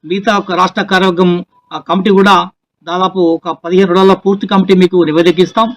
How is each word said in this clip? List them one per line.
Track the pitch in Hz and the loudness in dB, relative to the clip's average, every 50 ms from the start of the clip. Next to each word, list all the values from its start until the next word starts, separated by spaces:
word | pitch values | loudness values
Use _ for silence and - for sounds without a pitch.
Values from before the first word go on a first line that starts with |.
| - | -8
మిగతా | 156 180 202 202 226 208 | -6 -6 -4 -2 -2 -2
ఒక | 196 - - | -2 -4 -4
రాష్ట్ర | 180 175 185 180 - 214 196 196 | -4 -2 -2 -2 -2 -6 -4 -2
కార్యవర్గం, | 196 185 190 190 175 170 185 180 175 175 180 _ _ _ _ _ | 0 0 0 0 0 0 0 0 0 -2 -6 _ _ _ _ _
ఆ, | 160 156 | -16 -16
కమిటీ | - - 170 196 180 220 | -6 -4 -4 -2 0 2
కూడా | 196 196 190 202 196 175 175 185 _ _ _ _ _ _ _ | 2 4 4 4 4 2 0 -4 _ _ _ _ _ _ _
దాదాపు | 160 175 185 185 185 185 190 175 165 165 | -8 -4 -4 -4 -4 -2 0 0 0 0
ఒక | 160 _ 175 160 _ - | -2 _ -10 -10 _ -6
పదిహేను | 170 180 185 196 175 175 | -2 0 2 2 2 2
రోజుల | 190 190 196 190 | 2 4 2 2
పూర్తి | 190 _ 196 202 202 - | 2 _ -2 -2 -2 -4
కమిటీ | 190 208 190 185 185 190 | -2 0 0 2 2 2
మీకు | 180 185 175 185 180 165 | 2 2 2 2 0 0
నివేదిక | 151 151 170 170 180 165 180 | 0 0 2 2 2 2 0
ఇస్తాం. | 180 165 - 226 226 226 247 | -2 0 0 -2 -2 -2 -4